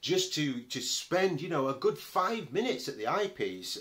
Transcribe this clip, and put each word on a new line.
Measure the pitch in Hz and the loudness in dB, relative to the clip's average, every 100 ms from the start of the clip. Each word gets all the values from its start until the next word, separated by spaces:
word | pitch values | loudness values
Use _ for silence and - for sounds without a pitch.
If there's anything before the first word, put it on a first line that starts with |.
just | - 185 185 | 4 2 2
to, | - 151 123 | 0 0 0
to | 120 131 | -4 -6
spend, | 123 - - 175 190 156 | -2 -4 0 2 4 2
you | 175 | -2
know, | 156 135 | 0 2
a | |
good | 135 202 208 | 2 2 0
five | - 196 180 226 156 | -2 0 2 0 -2
minutes | 143 247 208 - | -2 0 -2 -4
at | - | -4
the | 107 | 0
eyepiece, | 175 208 - 104 92 92 - | 0 0 -2 -4 -4 -8 -8